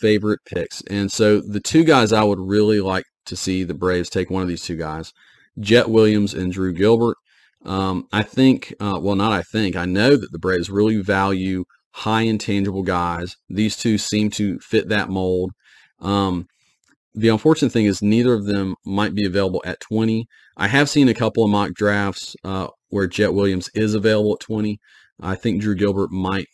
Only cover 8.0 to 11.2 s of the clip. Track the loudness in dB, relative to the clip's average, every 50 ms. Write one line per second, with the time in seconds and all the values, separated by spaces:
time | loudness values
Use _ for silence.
8 | -6 -4 -2 -2 -2 -2 0 4 4 4 4 2 0 -12 -12 -8 -6 -6 -6 -4
9 | -2 -2 0 0 0 0 0 -2 -4 -4 -4 -2 -2 -2 -2 -4 -4 -2 0 2
10 | 4 4 4 4 2 -6 -12 -6 -4 -2 -2 -2 -2 -2 0 0 2 2 2 0
11 | 0 0 0 0